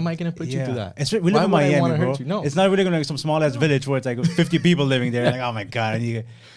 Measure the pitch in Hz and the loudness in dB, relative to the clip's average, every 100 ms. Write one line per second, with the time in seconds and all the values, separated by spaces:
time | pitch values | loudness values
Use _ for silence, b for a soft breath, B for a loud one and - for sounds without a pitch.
0 | 170 165 170 170 151 135 127 123 95 - | -4 -4 -6 -6 -6 -4 -4 -4 -6 -6
1 | 143 220 170 220 220 170 143 143 170 156 | -4 0 2 2 4 4 4 2 2 2
2 | 127 139 131 202 147 147 190 196 185 165 | 0 -2 -4 -4 -2 2 2 4 2 0
3 | 147 143 156 156 151 120 156 135 135 135 | -2 -4 -2 2 0 2 2 2 0 -2
4 | 127 120 165 175 165 165 175 165 139 131 | -2 -2 0 2 2 2 2 2 2 2
5 | 123 120 120 127 123 113 98 120 110 110 | 0 0 0 0 -2 -6 -6 -4 -2 -2
6 | 117 113 113 B B | -2 -4 -8 B B